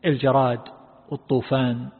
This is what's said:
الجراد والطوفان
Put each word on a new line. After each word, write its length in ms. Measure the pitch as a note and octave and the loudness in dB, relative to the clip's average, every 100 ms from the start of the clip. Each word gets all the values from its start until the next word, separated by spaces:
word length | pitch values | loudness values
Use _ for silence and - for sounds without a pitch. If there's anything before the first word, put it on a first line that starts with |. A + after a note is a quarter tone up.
| F3 | 0
الجراد 540 | C#3 C3 C3+ C3 A#2 - - - - - | 2 2 4 2 -2 -8 -20 -20 -20 -12
والطوفان 760 | C#3+ _ C3 - C3+ B2+ A#2+ B2+ | -12 _ -2 0 0 0 -2 -8